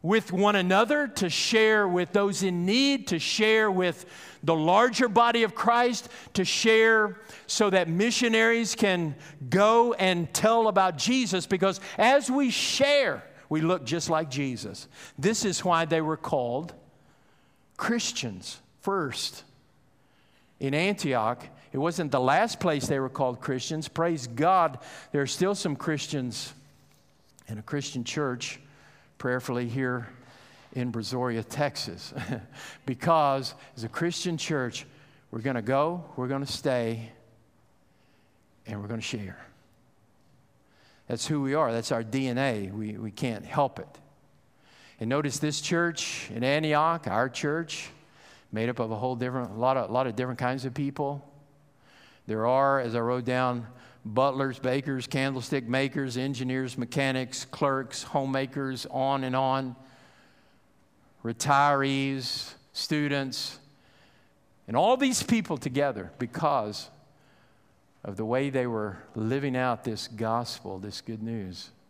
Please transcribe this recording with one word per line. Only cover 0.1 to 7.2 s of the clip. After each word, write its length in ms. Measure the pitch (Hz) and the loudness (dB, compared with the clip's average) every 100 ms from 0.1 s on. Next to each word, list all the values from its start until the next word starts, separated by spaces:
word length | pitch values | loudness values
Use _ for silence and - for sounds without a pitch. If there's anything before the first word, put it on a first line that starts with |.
| 220 - | 2 2
one 240 | 180 202 202 | 2 4 4
another, 500 | 180 190 226 294 285 | 4 4 4 2 0
to 220 | - 180 | -2 -2
share 580 | - - 220 220 214 202 | 0 2 6 6 6 4
with 240 | 180 175 | 2 2
those 320 | 208 202 196 | 2 2 0
in 220 | 190 175 180 | 0 0 2
need, 420 | 233 277 277 - | 4 4 2 0
to 100 | 165 | -2
share 540 | - - 214 220 220 | -2 2 4 6 4
with 340 | 185 180 - - - - - | 4 2 -2 -12 -18 -18 -6
the 100 | 147 | 0
larger 540 | 165 156 190 247 208 247 | 2 6 6 4 4 4
body 360 | 202 233 233 | 6 6 4
of 120 | 220 - | 0 2
Christ, 540 | 220 233 247 240 - - - | 2 4 4 0 -8 -18 -6
to 100 | - | -2
share 800 | 185 - 226 220 220 220 214 180 | 0 2 6 6 8 6 2 -2